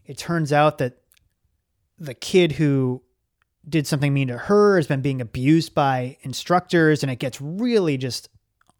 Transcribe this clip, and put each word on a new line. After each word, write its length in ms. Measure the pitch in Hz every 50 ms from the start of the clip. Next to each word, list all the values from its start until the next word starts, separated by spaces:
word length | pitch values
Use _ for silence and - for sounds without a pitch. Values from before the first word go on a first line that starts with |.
| _
it 140 | - 135 -
turns 340 | - - 170 165 156 135
out 260 | 147 147 151 151 151 -
that 200 | 135 123 - _ _ _ _ _ _ _ _ _ _ _ _ _ _ _ _ _ _ _ _ _
the 160 | 165 143 135
kid 380 | - - - - 185 175 165
who 500 | 139 143 156 143 139 135 131 127 127 131 - _ _ _ _ _ _ _ _ _ _ _ _ 147
did 180 | 151 160 139
something 260 | - 165 135 147 143
mean 160 | 139 139 135 127
to 80 | 120 117
her 380 | - - 208 208 208 208 196
has 100 | 175 147 -
been 120 | 143 135
being 180 | 131 143 131 127
abused 540 | 120 110 - 127 127 143 160 165 156 - -
by 420 | 156 143 139 131 127 123 127 143 -
instructors, 800 | - 135 120 - - - 175 180 - - 175 170 160 156 151 143
and 80 | 156 135
it 60 | 127 -
gets 200 | - 127 - -
really 560 | 139 151 175 202 247 247 233 208 180 160 139
just 320 | 127 135 123 - - - - _ _ _ _ _ _ _ _ _ _